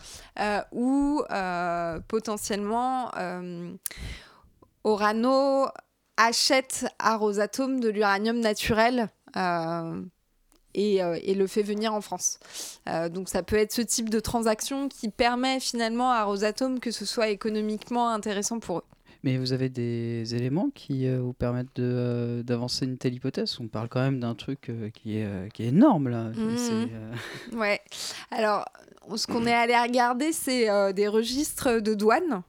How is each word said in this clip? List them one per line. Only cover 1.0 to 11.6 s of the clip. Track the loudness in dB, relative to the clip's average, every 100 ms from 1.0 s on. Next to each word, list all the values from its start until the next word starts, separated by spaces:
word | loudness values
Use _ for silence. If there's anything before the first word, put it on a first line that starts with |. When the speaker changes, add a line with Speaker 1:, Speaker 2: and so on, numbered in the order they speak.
| 4 0 0
Speaker 1:
euh, | -2 -2 -2 -2 -2 -2 -4 -4
potentiellement, | -4 -2 -4 -4 -2 0 0 0 -2 -4 -6
euh, | -6 -6 -8 -8 -10 -10 -10 -8 -10 -12 -16 -20 -20 _ _ _
Orano | -2 2 2 2 4 4 4 2 0 -4 -18 _ _ 2
achète | 4 4 4 4 2 -4 -6 -2
à | 0 2
Rosatom | 2 2 0 0 -2 0
de | 0
l'uranium | 2 2 2 2 2
naturel, | 0 0 2 4 4 4 -2 -6 -10 -4
euh, | 0 0 -2 -4 -6 -8 -10 -16 _ _ _ _ _
et, | -2 2 2
euh, | 2 -2
et | 0
le | 0 2
fait | 0